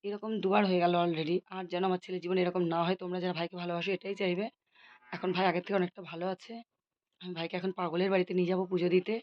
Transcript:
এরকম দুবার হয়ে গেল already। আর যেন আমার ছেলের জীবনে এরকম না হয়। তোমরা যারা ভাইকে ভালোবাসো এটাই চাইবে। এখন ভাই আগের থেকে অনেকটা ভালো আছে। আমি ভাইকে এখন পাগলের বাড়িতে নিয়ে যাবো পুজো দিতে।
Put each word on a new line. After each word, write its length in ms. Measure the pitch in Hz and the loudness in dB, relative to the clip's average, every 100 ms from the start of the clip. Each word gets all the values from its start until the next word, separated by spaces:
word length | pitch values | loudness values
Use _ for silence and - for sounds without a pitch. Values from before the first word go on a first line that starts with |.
এরকম 260 | 202 202 220 220 | -6 -6 -4 -2
দুবার 180 | 185 202 202 | 4 4 4
হয়ে 120 | 180 | 4
গেল 100 | 175 175 | 4 4
already। 320 | 175 160 156 180 _ | 2 0 0 -2 _
আর 100 | 185 185 | -12 -6
যেন 100 | 175 190 | -2 0
আমার 120 | 185 | 0
ছেলের 160 | - 185 | -2 -8
জীবনে 180 | 175 185 | -2 2
এরকম 180 | 180 180 170 | 2 2 0
না 80 | 165 | 2
হয়। 120 | 170 185 | 0 0
তোমরা 160 | 180 180 | -4 -4
যারা 120 | 180 165 | -2 -2
ভাইকে 180 | 170 180 | -4 -4
ভালোবাসো 340 | 175 170 180 185 | -4 -4 -2 -4
এটাই 180 | 196 190 | -4 -2
চাইবে। 260 | 190 175 220 _ _ _ - - - | -2 0 -4 _ _ _ -20 -20 -12
এখন 160 | 175 185 | -6 -2
ভাই 120 | 180 190 | 2 2
আগের 120 | 170 | 2
থেকে 120 | - 196 | 0 0
অনেকটা 200 | 180 - 170 | 0 -4 -12
ভালো 160 | 165 180 | -6 -6
আছে। 180 | 185 - 233 233 _ _ _ _ _ | -6 -10 -18 -18 _ _ _ _ _
আমি 120 | 180 | -10
ভাইকে 200 | 170 165 185 | -6 -4 -4
এখন 140 | 185 185 | -4 -2
পাগলের 320 | 175 170 190 | -2 2 4
বাড়িতে 200 | 190 180 | 4 2
নিয়ে 160 | 185 180 | 2 2
যাবো 100 | 185 185 | 2 0
পুজো 180 | 185 175 | 0 4
দিতে। 200 | 180 180 226 | 2 2 -6